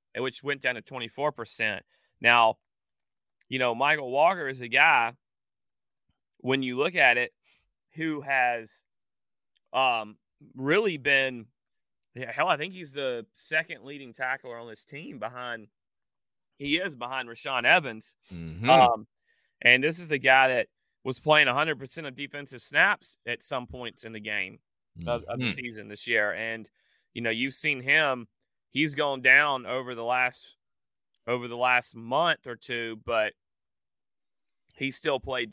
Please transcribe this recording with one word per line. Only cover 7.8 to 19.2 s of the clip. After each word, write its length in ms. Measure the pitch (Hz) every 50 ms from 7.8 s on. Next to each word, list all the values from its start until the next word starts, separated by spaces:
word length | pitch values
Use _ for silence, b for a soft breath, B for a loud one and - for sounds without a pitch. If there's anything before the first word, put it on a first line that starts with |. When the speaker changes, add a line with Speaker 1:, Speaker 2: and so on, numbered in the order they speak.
| _ _ _
Speaker 1:
who 240 | 156 160 160 151 143
has, 640 | 131 139 135 131 127 123 120 117 113 110 - - _ _ _ _ _ _ _ _ _ _ _ _ _ _ _ _ _ _
um, 440 | - 127 131 127 117 113 107 104 104 _ _ _ _ _ 147 - -
really 420 | 131 131 143 165 208 226 196 165
been, 500 | 143 123 143 139 135 135 131 127 120 110 - _ _ _ _ _ _ _ _ _ _ _ _ -
yeah, 160 | 123 131 117
hell, 160 | 113 135 160
I 100 | 185 160
think 160 | 143 165 190
he's 200 | 185 185 165 139
the 340 | 131 143 139 127 123 117 107 - _
second 500 | - - - 156 160 160 160 156 113 110
leading 280 | 139 147 139 135 120
tackler 440 | 113 - 131 127 135 135 - 127 117
on 120 | 117 117 117
this 160 | 107 - -
team 340 | - 143 147 170 - 156 117
behind, 480 | 104 117 123 123 123 123 117 110 104 - _ _ _ _ _ _ _ _ _ _ _ _ _ _ _ _ _
he 200 | - 143 143 151
is 180 | 175 190 185 143
behind 340 | 117 120 123 135 131 123 117
Rashaan 360 | 113 - - 143 131 123 117
Evans. 500 | 131 170 180 147 123 110 110 - - - _ _ -
Speaker 2:
Mm-hmm. 380 | 92 82 82 80 82 90 113 127
Speaker 1:
Um, 380 | 131 131 127 120 117 110 110 - _ _